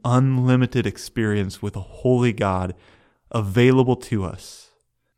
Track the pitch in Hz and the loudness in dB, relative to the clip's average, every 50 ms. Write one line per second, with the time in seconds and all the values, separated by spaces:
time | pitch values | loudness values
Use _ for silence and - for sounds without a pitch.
0 | - 120 123 127 135 135 131 127 127 127 127 127 127 120 - 123 104 101 98 - | -2 0 2 2 2 2 0 0 2 2 2 2 2 0 0 -2 -2 -4 -6 -10
1 | - - - 120 110 107 104 104 95 - - - - 101 - 98 92 - - - | -14 -10 -6 -4 -2 0 0 -2 -2 -4 -8 -10 -10 -10 -10 -10 -14 -16 -10 -4
2 | - 127 127 120 123 120 101 - 104 98 92 92 92 92 85 - _ _ _ _ | 0 0 2 2 2 0 0 0 -2 -2 -2 -2 -4 -6 -10 -14 _ _ _ _
3 | _ _ _ _ _ _ - 117 104 98 95 123 120 127 131 131 123 127 123 123 | _ _ _ _ _ _ -6 -4 -4 0 2 4 4 6 6 4 2 2 0 -4
4 | - - 117 101 95 87 - - - - - - - _ _ _ _ _ _ _ | -4 -6 -6 -6 -6 -6 -10 -14 -18 -20 -20 -20 -20 _ _ _ _ _ _ _
5 | _ _ _ | _ _ _